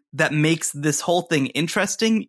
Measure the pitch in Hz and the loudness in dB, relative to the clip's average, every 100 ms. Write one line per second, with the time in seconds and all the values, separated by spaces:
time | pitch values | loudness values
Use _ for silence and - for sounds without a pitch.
0 | _ 139 156 151 156 165 - 147 151 - | _ -2 0 2 2 2 -2 -4 -2 -2
1 | - 175 170 156 131 131 165 214 196 - | 0 0 0 0 0 -2 -2 0 -2 0
2 | 220 220 | 0 0